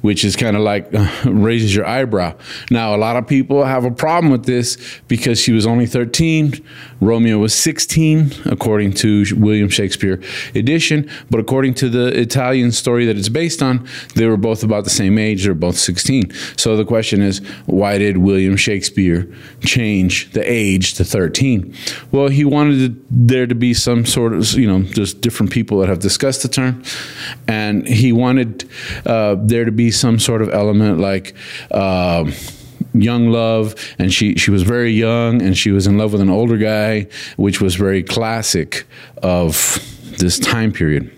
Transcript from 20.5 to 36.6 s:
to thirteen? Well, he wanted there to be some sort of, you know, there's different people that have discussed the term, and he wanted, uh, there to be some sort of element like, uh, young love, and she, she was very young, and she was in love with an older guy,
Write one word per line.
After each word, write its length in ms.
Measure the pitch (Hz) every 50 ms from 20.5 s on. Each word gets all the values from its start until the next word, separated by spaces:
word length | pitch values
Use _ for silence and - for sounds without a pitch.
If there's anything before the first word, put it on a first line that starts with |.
| 120 117 107 101 95 92 92 - -
to 100 | - 95
thirteen? 680 | - - 110 92 80 - - 131 135 123 104 92 - - - - - - - - -
Well, 160 | - 139 139 139
he 180 | 139 143 147
wanted 580 | 143 147 147 147 147 143 131 131 127 120 123 - -
there 380 | 123 123 120 120 127 127 127 120
to 80 | 120
be 180 | 117 120 123 117
some 320 | 113 - - 120 117 117
sort 280 | 113 - 135 120 113 110
of, 200 | 82 104 107 107
you 140 | 110 127 107
know, 160 | 95 92 98
there's 300 | 95 - 117 101 92 -
different 380 | - - 120 - - 107 92
people 280 | - 123 110 - 104 98
that 100 | 95 92
have 100 | 95 85
discussed 420 | 95 98 - - - 139 135 -
the 80 | - 123
term, 340 | - - 127 127 127 123 - - - - - - - - - - - - - -
and 400 | 110 107 107 107 104 101 - -
he 240 | - 107 123 127 117
wanted, 560 | 113 123 123 127 135 123 113 107 - - - - - - - - - -
uh, 300 | - 117 113 107 104 101 95
there 260 | 107 107 117 117 117
to 60 | 113
be 200 | 110 110 120 117
some 280 | 110 - - 120 113 113
sort 220 | - - 117 110
of 80 | 110 104
element 500 | - 104 104 107 104 104 107 107 98 80
like, 340 | 95 98 98 95 92 - - - - - - - - -
uh, 580 | - 101 98 95 92 90 90 90 85 85 80 73 67 - - - - - - - - - - - -
young 360 | 117 101 117 120 120 117 117
love, 440 | 113 117 113 113 113 110 110 107 107 - - - - -
and 160 | - 90 -
she, 220 | - 110 104 92
she 160 | - - -
was 100 | 101 98
very 300 | 90 92 120 120 120 117
young, 500 | 113 107 113 113 117 117 117 117 117 120
and 160 | 95 95 95 -
she 140 | - 107
was 160 | 98 98 92 101
in 100 | 98 104
love 140 | 110 107
with 100 | 104 104
an 80 | 98 95
older 280 | 92 101 117 117 117
guy, 500 | 107